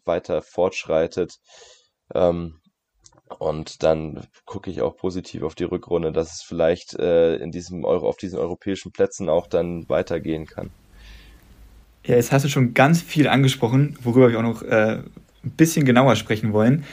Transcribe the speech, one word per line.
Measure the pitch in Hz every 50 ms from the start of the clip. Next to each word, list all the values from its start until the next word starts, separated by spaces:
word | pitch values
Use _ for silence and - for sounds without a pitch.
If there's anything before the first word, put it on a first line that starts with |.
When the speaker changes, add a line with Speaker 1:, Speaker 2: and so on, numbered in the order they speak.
| -
Speaker 1:
weiter | 87 85 87 - - 85 76
fortschreitet. | - _ - - 87 95 - - - - 82 80 82 85 - 92 87 85 - - _ _ - - - - - _ _ _ _ _ _ - -
Ähm, | - 90 87 85 87 85 82 80 _ _ _ _ _ _ _ _ _ _ _ _ _ _ - - -
und | - 78 76 78 78 - - - 78
dann | 78 80 80 80 78 76 78 - - _ _ _
gucke | - - 98 - 98
ich | 85 -
auch | - 80 -
positiv | _ - 95 87 92 87 - - 85 80
auf | 80 -
die | - 90
Rückrunde, | 82 90 87 - - 87 85 82 78
dass | 78 82 82 80 -
es | - -
vielleicht, | - 87 85 82 80 90 95 - - - -
äh, | - 87 85 104 123 - 80
in | - - 85
diesem | 78 87 87 90 90 85 -
Euro-, | - 90 90 - -
auf | -
diesen | - - 92 90 -
europäischen | - 85 90 - - 98 95 - - 90 -
Plätzen | - 98 - - - 98 80
auch | 78 85 -
dann | - - 85 85 87 87 85 78 -
weitergehen | 65 85 95 - 85 82 80 80 80 78 76
kann. | - - - - - - _ _ _ _ - - - - - - - - - _ - - - - - _ - - _ _ _ -
Speaker 2:
Ja, | - 127
jetzt | 120 120 - 135
hast | 139 139
du | -
schon | - 139 127 120 -
ganz | - 131 151 170 170 -
viel | - - 156 135 113
angesprochen, | 95 131 139 131 - - 120 113 127 135 147 147 147 -
worüber | 123 120 117 131 131 120
wir | 117 113
auch | 113
noch, | 117 110 110 -
äh, | - 120 110 107 110 110 - - - - - - _ _ _ -
ein | - - -
bisschen | 160 165 - 175 143
genauer | 127 117 123 135 135 110
sprechen | 101 - - 113 110 - 110 104
wollen. | 107 107 120 139 165 - -